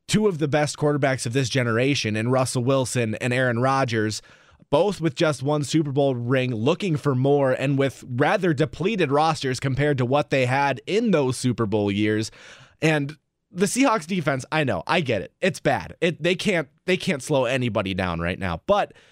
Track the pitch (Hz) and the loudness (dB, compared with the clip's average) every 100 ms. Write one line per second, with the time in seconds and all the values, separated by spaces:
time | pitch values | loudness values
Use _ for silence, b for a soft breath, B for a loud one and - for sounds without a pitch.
0 | - 208 214 160 151 147 147 - 147 147 | -2 2 2 0 0 0 0 0 0 2
1 | 139 131 123 123 127 131 120 113 135 139 | 0 0 -2 -2 0 0 0 2 2 0
2 | 110 107 117 131 131 131 120 135 127 127 | -2 -2 0 0 0 -2 0 0 0 -2
3 | 113 107 127 123 127 117 131 135 131 113 | -2 -2 -2 0 0 0 0 0 0 0
4 | 107 104 - B B B B 143 202 185 | -2 -4 -12 B B B B 2 2 0
5 | 160 - 160 139 135 151 135 156 147 135 | -4 0 0 0 -2 -2 0 0 0 2
6 | 139 123 120 131 127 113 120 175 202 147 | 0 0 0 0 0 -2 0 0 0 -2
7 | 147 127 135 143 135 131 139 139 135 - | 0 2 2 4 2 0 0 0 0 -2
8 | - 123 147 202 175 135 156 - 185 220 | -6 0 2 2 2 0 0 -2 -2 0
9 | 147 143 160 151 135 127 139 131 147 135 | 0 2 2 0 -2 -2 -2 0 0 0
10 | 123 143 151 139 123 131 143 131 - 196 | 0 0 2 2 2 2 0 -2 -2 0
11 | 240 165 131 127 127 113 110 107 104 101 | 2 2 2 0 0 0 0 0 2 2
12 | 107 107 110 B B B B B 160 156 | 2 0 -4 B B B B B 0 0
13 | 143 - _ _ _ 175 196 240 277 220 | -2 -10 _ _ _ -2 -2 2 2 2
14 | 151 185 147 135 - 156 139 90 - 170 | -2 -2 -2 -2 -2 -2 0 -2 0 0
15 | 131 107 78 _ 190 - 151 117 - - | 0 -2 -4 _ -4 -2 0 -2 -4 -4
16 | 170 143 165 180 196 175 143 _ - 180 | -4 -2 -2 -2 0 -2 -4 _ -2 -2
17 | - 147 - 139 120 131 123 107 95 95 | -2 -4 0 0 2 0 0 -2 -2 -2
18 | 90 85 85 92 92 85 - 202 - - | -2 -2 -4 -4 -4 -4 0 0 0 -8
19 | b | b